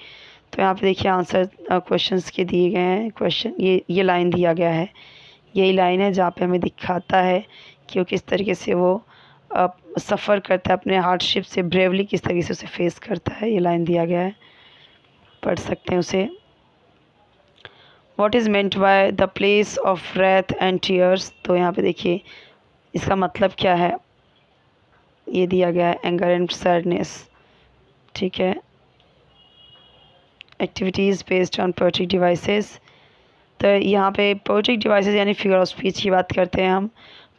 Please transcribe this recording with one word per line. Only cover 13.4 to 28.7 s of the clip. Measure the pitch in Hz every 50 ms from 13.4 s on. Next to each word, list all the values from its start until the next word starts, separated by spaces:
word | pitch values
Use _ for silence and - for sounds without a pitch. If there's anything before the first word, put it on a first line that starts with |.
| 214 226 220
ये | 190
लाइन | 180 175 170 170 170
दिया | 160 170 170 170
गया | 170 180 175
है, | 180 190 208 _ _ - _ _ - - - - - _ _ _ _ _ _ _ _ _ _ - -
पढ़ | - 175 165
सकते | - - 175 - - - 185
हैं | 180
उसे। | 165 - - 190 190 269 359 415 _ _ _ _ _ _ _ _ _ _ _ _ _ _ _ _ _ _ _ _ _ _ _ _ - - _ _ - _ _ _ _ _ _ -
What | 202 214 208
is | 240 226 214
meant | 208 202 202 190 -
by | 196 190 196 196 196 196 196 202
the | 190 190 190 -
place | - 196 202 208 208 208 208 - - 508
of | 190 190 165 - - -
wrath | 185 190 190 190 190 185 - - - 180
and | 185 185 175
tears, | - - 190 180 180 180 185 190 - - - _ -
तो | - 180
यहाँ | 180 180 175 175
पे | - 196
देखिए | 190 170 - - 175 175 202 - - - - - - _ _ _ _ _ _ _ _ -
इसका | 175 - - 196
मतलब | 196 185 175 - - 202 190 - -
क्या | 202 196 180
है, | 175 175 175 349 392 _ _ _ _ _ _ _ _ _ _ _ _ _ _ _ _ _ _ _ _ _ _ _ _ - -
ये | - 185 185
दिया | 175 185 185 180 175
गया | 170 175 175 175
है, | 170 -
anger | - 175 175 170 175 175 180 175
and | 180 170 - - -
sadness। | 185 175 170 170 180 175 196 185 - - - - _ _ _ _ _ _ _ _ _ _ _ _ _ _ _ _ _ -
ठीक | - 202 185 - -
है, | 196 185 202 320 - _